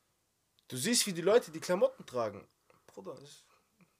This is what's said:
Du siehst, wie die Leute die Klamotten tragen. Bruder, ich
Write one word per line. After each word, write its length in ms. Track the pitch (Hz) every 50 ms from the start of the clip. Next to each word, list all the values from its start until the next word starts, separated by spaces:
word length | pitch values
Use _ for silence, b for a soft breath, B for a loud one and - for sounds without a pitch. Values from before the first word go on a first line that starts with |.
| _ _ _ _ _ _ _ _ _ _ _ _ _
Du 100 | - 131
siehst, 300 | 127 127 202 247 233 -
wie 60 | 214 175
die 80 | 165
Leute 300 | 165 185 214 240 240 170
die 80 | 156 160
Klamotten 460 | - - 180 190 247 269 - - 185
tragen. 420 | - 127 123 113 107 101 101 - - _ _ _ _ _ _ _
Bruder, 300 | - - - 95 175 139 139 139
ich 200 | 143 147 - - _ _ _ _ _ _ _ _ _ _ _